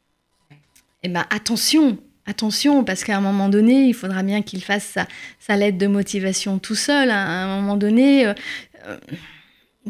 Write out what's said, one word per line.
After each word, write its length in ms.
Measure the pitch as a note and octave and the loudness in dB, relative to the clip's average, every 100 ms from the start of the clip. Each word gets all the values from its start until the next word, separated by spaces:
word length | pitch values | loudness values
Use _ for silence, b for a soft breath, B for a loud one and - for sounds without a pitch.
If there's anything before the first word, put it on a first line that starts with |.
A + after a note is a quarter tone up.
| _ _ _ _ _ D3 _ _ _ _ F3+ | _ _ _ _ _ -20 _ _ _ _ -8
eh 40 | |
ben, 160 | F3 - | -6 -4
attention, 680 | G#3+ - A#3 - D#4 C#4+ G3+ - _ - | -6 -4 -4 0 2 2 0 -8 _ -12
attention, 600 | - G#3+ G3+ D4 C#4+ G3+ | -6 -4 0 2 2 2
parce 180 | F#3+ | -4
qu'à 140 | - G3 | -4 -2
un 40 | |
moment 280 | G3 G3+ G3 | 0 0 2
donné, 380 | G#3 A3+ C4+ C4 | 4 6 6 4
il 60 | |
faudra 300 | A#3 F#3+ F#3+ | 2 -4 -4
bien 180 | G3 G#3 | -2 -2
qu'il 220 | G#3 F#3+ | -4 -8
fasse 220 | - G3+ - | -4 -4 -4
sa, 200 | F#3 F3+ B B B | -6 -8 B B B
sa 200 | - G3+ | -4 0
lettre 200 | G#3 F#3 | 0 0
de 100 | G3+ | 0
motivation 720 | G3+ F#3+ G3+ F#3+ F#3+ G3+ F#3+ | 0 -2 -4 -4 -4 -4 -6
tout 160 | - G#3+ | -4 -4
seul. 340 | - C#4+ C4 | 0 2 2
À 180 | G#3 F3+ | 0 -2
un 320 | F3 F#3+ G3 | -4 -4 -2
moment 160 | G3+ G3+ | -2 0
donné, 500 | G#3 A3+ C#4 C#4 A3 | 2 4 6 6 4
euh, 80 | G#3 B B B - - | 0 B B B -20 -18
euh, 80 | - - E3+ B B B B B _ G#3 | -18 -14 -16 B B B B B _ -8